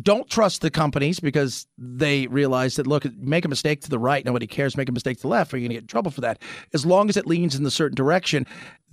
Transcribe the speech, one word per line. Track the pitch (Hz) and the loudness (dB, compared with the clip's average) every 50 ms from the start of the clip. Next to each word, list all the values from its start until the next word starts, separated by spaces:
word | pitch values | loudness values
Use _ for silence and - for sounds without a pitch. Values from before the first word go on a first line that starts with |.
| 113 | 2
don't | 208 202 233 262 - | 4 4 4 2 -2
trust | - 220 220 190 - - | 2 2 2 2 2 0
the | - 160 | -4 -2
companies | - 156 160 143 123 147 139 147 180 - | 0 0 0 0 2 0 0 0 0 -2
because | - 143 123 151 143 131 117 - - _ _ - | -2 0 0 2 0 0 -2 -6 -12 _ _ -18
they | 123 123 123 123 156 147 143 139 131 | -16 -10 -4 0 2 2 2 2 0
realize | 120 127 139 143 135 131 127 131 131 - | 0 2 2 2 2 2 2 2 0 0
that, | - 139 | 0 0
look, | 127 147 147 - 143 113 | 2 2 0 0 -2 -6
make | - - 131 151 170 170 | -6 -2 0 0 0 0
a | 165 | 0
mistake | 139 - - 151 151 147 | -2 0 0 0 0 -2
to | - - | -2 -4
the | 143 117 | -2 0
right, | 117 127 143 139 120 | 2 2 0 0 0
nobody | 123 123 123 117 | 0 -2 -2 -2
cares. | 107 - - 139 135 - | -4 -2 -2 -2 0 0
Make | 139 135 127 | -2 -4 -2
a | 123 | -2
mistake | 120 - 135 127 | -4 -2 -4 -4
to | - - | -4 -2
the | 135 | 0
left, | 190 233 165 - - | 0 0 0 0 -2
or | |
you're | 131 120 120 | -6 -4 -4
gonna | 117 | -6
get | 117 107 | -8 -8
in | - | -6
trouble | - - - 170 | -4 -2 -2 -2
for | 139 143 | -4 -4
that. | 123 117 110 - - - - - - - - | -2 -4 -4 -4 -8 -16 -16 -16 -10 -6 -4
As | 156 131 | -2 2
long | 170 180 190 208 214 | 4 4 4 4 4
as | 196 | 2
it | 202 - | 0 0
leans | 160 165 170 175 170 135 | 0 0 2 2 0 0
in | 135 147 | 0 -2
a | 135 | 0
certain | - - 160 143 131 | 0 0 0 0 0
direction, | 120 131 139 165 185 175 - - 143 131 - - - - - - - _ - | 0 2 2 2 2 2 0 -2 -2 -2 -4 -10 -16 -18 -20 -20 -20 _ -14